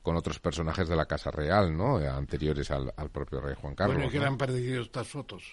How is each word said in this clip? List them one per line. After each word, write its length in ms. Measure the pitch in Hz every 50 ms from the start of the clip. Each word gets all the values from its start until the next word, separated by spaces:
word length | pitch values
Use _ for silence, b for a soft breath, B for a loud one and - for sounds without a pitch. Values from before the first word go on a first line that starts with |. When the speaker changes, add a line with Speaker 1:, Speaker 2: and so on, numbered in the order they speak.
Speaker 1:
con 140 | - 82 82
otros 240 | 82 - 80 78 -
personajes 480 | - 87 73 85 82 80 78 95 90 80
de 80 | 87
la 100 | 80 73
Casa 240 | - 78 73 - 78
Real, 440 | - 78 73 76 92 104 98 85 78
¿no? 240 | 80 101 139 139 90
Eh, 80 | 73 69
anteriores 640 | 67 69 69 - 73 69 73 76 71 73 69 69
al, 200 | 73 69 65 62 -
al 140 | - 76 71
propio 280 | - - 73 - 69 67
rey 140 | 67 71 65 -
Juan 160 | - 71 69
Carlos, 200 | - 95 117 135 139
Speaker 2:
Bueno, 120 | 135 123
¿y 20 |
qué 60 | 123 147
Speaker 1:
¿no? 60 | 139
Speaker 2:
le 60 | 139
han 80 | 135 123
parecido 440 | 139 127 127 123 123 127 131 123 117
estas 240 | 107 - 131 113 -
fotos? 360 | - 143 127 - 101 92 - -